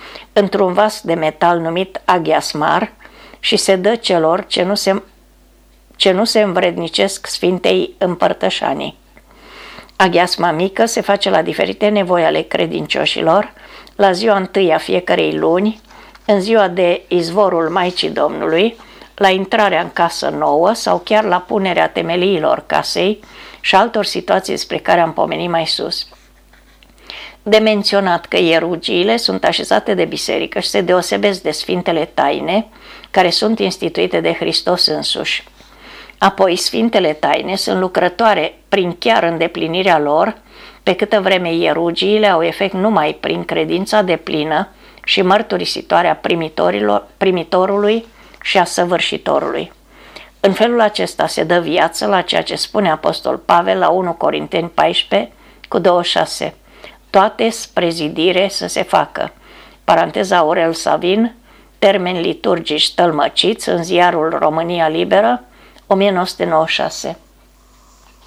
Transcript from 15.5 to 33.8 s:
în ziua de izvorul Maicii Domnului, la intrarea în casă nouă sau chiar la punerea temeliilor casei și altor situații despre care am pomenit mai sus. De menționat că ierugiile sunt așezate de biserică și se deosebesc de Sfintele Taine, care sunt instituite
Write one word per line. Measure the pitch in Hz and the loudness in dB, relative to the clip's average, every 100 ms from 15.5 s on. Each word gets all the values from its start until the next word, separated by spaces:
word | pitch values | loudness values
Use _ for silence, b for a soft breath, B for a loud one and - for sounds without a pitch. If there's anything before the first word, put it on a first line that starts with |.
| 175 214 220 - B B B - | 2 0 -4 -16 B B B 0
în | 202 | 0
ziua | 196 226 190 | 4 2 2
de | 175 175 175 - | 2 0 0 0
izvorul | 180 165 185 196 170 160 | -2 0 2 2 2 0
Maicii | 185 180 180 - | 0 -2 -2 -4
Domnului, | - 147 151 156 165 220 - B B B - | -2 -2 -2 0 2 2 -2 B B B 0
la | 196 | 2
intrarea | 190 190 226 202 170 | 2 0 2 2 0
în | 180 | -2
casă | - 220 - 147 | 0 -2 0 -4
nouă | 147 151 147 185 | -2 0 2 2
sau | 233 - 180 | 0 0 -2
chiar | - 214 | 0 0
la | 214 180 | 2 -2
punerea | - 208 190 170 160 | 0 -2 0 0 0
temeliilor | 165 170 175 190 175 151 123 - | 0 -2 0 0 2 0 -2 -2
casei | 151 - - 185 208 B B B B | -4 -2 -2 -2 -2 B B B B
și | - 190 | 0 2
altor | 226 220 196 | 2 0 -4
situații | 175 175 190 - | -4 0 -2 0
despre | - - 156 | -6 -4 -6
care | - 175 | 0 2
am | 165 | 2
pomenit | - 165 160 175 | 0 -2 -2 -2
mai | 170 156 | -2 -2
sus. | - - - - - _ _ _ _ _ _ _ _ B B B B | -4 -4 -8 -10 -18 _ _ _ _ _ _ _ _ B B B B
De | 208 214 | 2 4
menționat | 220 208 202 202 190 170 - | 4 0 2 0 2 -2 0
că | 180 | 0
ierugiile | 170 165 170 175 - 180 202 233 | 2 2 0 -4 -2 0 0 0
sunt | 214 190 | -2 0
așezate | - - 220 214 - | 0 -2 0 0 0
de | 185 165 | -2 -2
biserică | - - - - 196 | -4 -4 -4 -2 -4
și | - | -4
se | 202 | -2
deosebesc | 175 180 175 196 202 185 | 2 0 0 -2 -2 -2
de | 151 | -6
Sfintele | 151 - 180 180 165 - | -6 -4 -4 -2 -2 -2
Taine, | - 139 143 151 196 220 B B B B | -2 -2 -2 -2 -2 -4 B B B B
care | - 180 | 0 2
sunt | 170 214 220 | 2 0 0
instituite | 190 185 | -2 -2